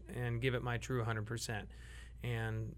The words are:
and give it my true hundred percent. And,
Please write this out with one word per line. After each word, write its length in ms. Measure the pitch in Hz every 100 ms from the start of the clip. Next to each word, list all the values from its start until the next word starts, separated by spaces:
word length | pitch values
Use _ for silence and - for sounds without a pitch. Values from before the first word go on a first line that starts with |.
| -
and 260 | 123 123 117
give 140 | 131
it 80 | 120
my 160 | 123 120
true 240 | - 127
hundred 220 | 113 110 107
percent. 420 | 117 - 107 - - - - - -
And, 500 | 123 117 113 110 110